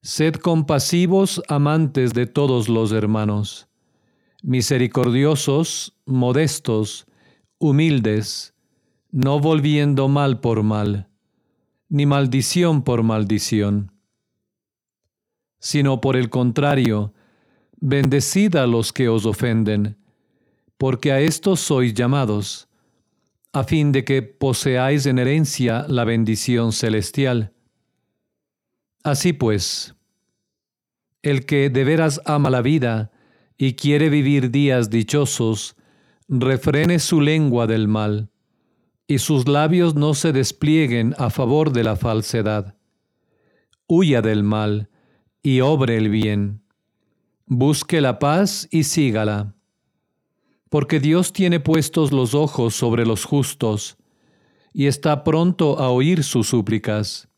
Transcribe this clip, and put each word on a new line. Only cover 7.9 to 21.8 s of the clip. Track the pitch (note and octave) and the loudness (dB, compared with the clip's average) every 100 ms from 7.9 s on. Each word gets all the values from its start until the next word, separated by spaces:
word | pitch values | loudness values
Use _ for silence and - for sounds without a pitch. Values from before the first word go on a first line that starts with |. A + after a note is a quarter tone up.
| C#3+ A2 G#2+ G#2+ - - _ _ _ _ _ _ | 2 0 -2 -4 -12 -14 _ _ _ _ _ _
no | D3+ C3+ D3 | -2 0 2
volviendo | D3+ D#3 C#3+ D3 D3 C3+ C3+ | 2 2 2 2 2 2 2
mal | C#3+ C#3+ B2 | 2 0 0
por | A#2 A2 | 0 0
mal, | G#2+ G#2+ G#2 G2 F#2+ _ _ _ _ _ _ _ _ | 0 0 -2 -4 -8 _ _ _ _ _ _ _ _
ni | C#3+ C#3+ | 0 2
maldición | C#3 C3+ C3 - F3+ F3 D3+ | 2 2 0 -2 0 2 2
por | A#2+ A#2+ | 0 0
maldición, | A2+ A2 G2+ G#2 - A2 G#2 G#2 G2 _ _ _ _ _ _ _ _ _ _ _ _ _ _ _ _ _ | 0 0 0 -2 0 -2 0 -2 -4 _ _ _ _ _ _ _ _ _ _ _ _ _ _ _ _ _
sino | - D3+ C#3 C3 | -4 0 0 0
por | C3+ C3 | 0 0
el | A#2+ | 0
contrario, | B2+ B2 A2+ C#3+ C#3 A#2+ G#2+ G#2 _ _ _ _ _ _ _ | 0 0 0 0 2 0 0 -4 _ _ _ _ _ _ _
bendecid | C#3 C#3 C#3+ C#3 - F#3+ G#3 E3 | -2 0 2 0 0 0 2 2
a | B2 | 2
los | A#2 A2 | 0 -2
que | - B2 | -2 0
os | A2+ A2 | 0 -2
ofenden, | G2 B2 A2+ G#2+ G#2 G#2 G#2 _ _ _ _ _ _ _ _ | -2 -2 0 0 -2 -4 -8 _ _ _ _ _ _ _ _
porque | C3+ B2+ D3+ | -2 0 0
a | C3+ | 2
esto | D#3 D#3 - | 2 0 -2
sois | F3+ - C#3 | -2 0 0